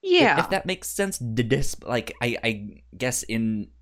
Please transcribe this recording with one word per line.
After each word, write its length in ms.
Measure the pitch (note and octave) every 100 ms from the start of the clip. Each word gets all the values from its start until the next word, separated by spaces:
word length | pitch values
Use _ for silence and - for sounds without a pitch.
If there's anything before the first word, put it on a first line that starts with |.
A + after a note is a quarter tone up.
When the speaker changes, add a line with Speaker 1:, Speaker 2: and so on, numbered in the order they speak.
Speaker 1:
If, 180 | G4 F4+
Speaker 2:
Yeah. 160 | B3+ D3+
Speaker 1:
if 100 | -
that 160 | F#3+ -
makes 220 | F#3 -
sense. 300 | - G3 -
D-, 240 | A#2+ A2
dis-, 340 | A2+ C3 C#3 -
like, 320 | - A#2+ A2+ -
I, 140 | A#2+ A#2
I 380 | A#2 G#2+ G#2 - - F#2+
guess 260 | B2 B2
in 440 | - A2+ A2+ G#2+ G2+ _